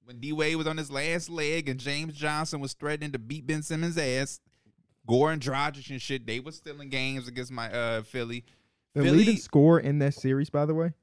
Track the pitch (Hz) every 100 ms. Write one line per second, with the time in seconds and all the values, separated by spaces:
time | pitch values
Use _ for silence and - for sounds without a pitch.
0 | _ 123 135 151 156 160 156 160 147 139
1 | 151 170 165 170 147 160 143 131 123 143
2 | 160 151 151 151 160 151 139 - 147 151
3 | 147 135 113 151 131 156 151 156 170 170
4 | 143 127 139 - _ _ _ _ _ _
5 | - 120 151 160 127 135 147 139 131 135
6 | - 135 113 117 131 151 - 147 139 131
7 | 131 135 123 123 127 127 117 120 117 113
8 | 107 127 117 120 - _ _ _ _ 143
9 | 135 151 214 220 - 151 151 170 139 147
10 | 143 139 135 135 147 143 147 160 165 160